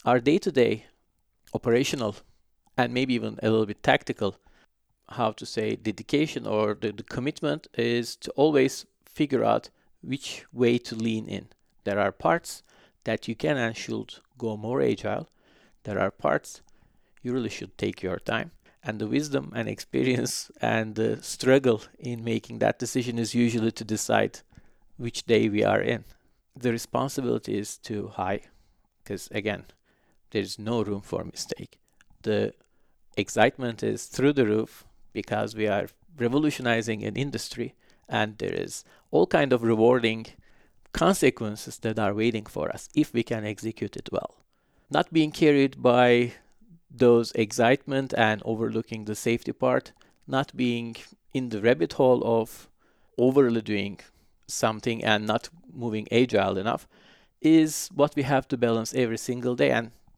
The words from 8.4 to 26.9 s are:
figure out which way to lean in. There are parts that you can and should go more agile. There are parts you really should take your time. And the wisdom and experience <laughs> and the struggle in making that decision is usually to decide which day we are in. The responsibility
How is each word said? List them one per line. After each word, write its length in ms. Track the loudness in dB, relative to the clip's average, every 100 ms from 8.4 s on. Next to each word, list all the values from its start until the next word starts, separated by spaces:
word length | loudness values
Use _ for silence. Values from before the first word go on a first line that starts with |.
| 4 6 4 0 -12 _
figure 400 | _ -4 0 2
out 260 | 2 2 -2 _ _ _
which 420 | -10 -8 -8 -14 -14
way 240 | 0 2 2
to 180 | -2
lean 320 | -4 -4 -4 -6
in. 200 | -10 -12 _ _ _
There 140 | -4 0
are 140 | 0
parts 500 | 0 0 0 -2 -16 _ _ _ _
that 240 | -6 -6 -6
you 60 |
can 220 | -4 -2 0
and 200 | -2 -4
should 380 | -8 -8 -8 -16 _ -10
go 200 | -8 -6
more 260 | -4 0
agile. 460 | 0 0 -4 -6 -8 _ _ _ _ _
There 160 | -6 -4
are 100 | -4
parts 500 | -2 0 0 -2 -16 _ _ _ _ _ _
you 100 | -6
really 180 | -4 -4
should 280 | -8 -14 -6
take 240 | -6 -4
your 160 | -6 -6
time. 320 | -4 -4 -6 -14 _ _
And 160 | -10 -6
the 80 | -2
wisdom 460 | -2 -2 -4 -4
and 140 | -6 -6
experience 800 | -8 -6 -2 0 0 -2 -6 -10 _
<laughs> 40 |
and 340 | -2 0 -2
the 280 | -2 -2 -4
struggle 600 | -8 -2 4 4 4 0 -4 _
in 260 | -10 -8
making 340 | -4 -4 -6 -2
that 200 | 0 0
decision 400 | -4 -4 -4 -4
is 160 | -2
usually 380 | 0 2 2 -2
to 120 | -4
decide 560 | -6 -4 0 0 0 -4 _ -20 -20 _ _ -12
which 280 | -10 -8
day 240 | 2 4 4
we 140 | 2
are 180 | 2 2
in. 240 | 0 -4 -8 -20 _ _ _ -6
The 160 | -4
responsibility 840 | -4 -4